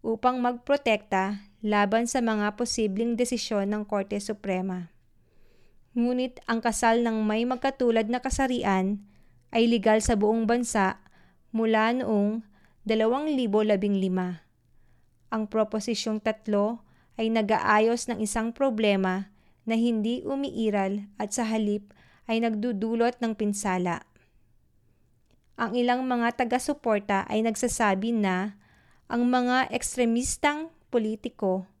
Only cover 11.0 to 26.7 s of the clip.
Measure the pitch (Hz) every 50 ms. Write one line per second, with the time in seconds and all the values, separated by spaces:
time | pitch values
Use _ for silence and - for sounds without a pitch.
11 | _ - - - - - _ _ _ _ - 220 226 226 220 214 220 226 247 254
12 | 240 - 220 202 202 208 220 226 220 - - _ - _ _ _ - 208 220 220
13 | 220 220 240 277 302 311 294 254 247 214 196 214 214 214 208 196 208 202 202 190
14 | 190 190 185 185 185 180 180 - _ _ _ _ _ _ _ - - _ - _
15 | _ _ _ _ _ _ 240 220 214 214 - 220 214 214 - 220 202 - 226 -
16 | - 226 214 214 - 226 214 - - - 208 202 202 214 233 233 - _ _ _
17 | _ _ _ - 226 226 226 226 214 196 220 - - - 208 214 220 226 233 240
18 | - - 233 208 214 202 - 233 220 233 233 - 277 269 226 214 220 208 202 190
19 | 190 185 185 190 196 - _ _ _ _ _ _ _ 226 226 226 233 240 233 220
20 | 208 226 240 262 - - 277 277 277 - - - 220 214 202 202 196 190 202 208
21 | 202 - - - 214 208 - - 233 220 220 220 214 208 208 208 208 - - -
22 | - - _ _ _ - 226 226 233 233 220 208 208 247 226 190 214 226 233 226
23 | 233 240 240 - 233 226 214 - 214 208 202 202 - 202 185 185 180 180 170 -
24 | - _ _ _ _ _ _ _ _ _ _ _ _ _ _ _ _ _ _ _
25 | _ _ _ _ _ _ _ _ _ _ _ - 233 208 208 247 240 240 247 254
26 | 262 254 247 240 233 240 240 - 254 226 247 254 - -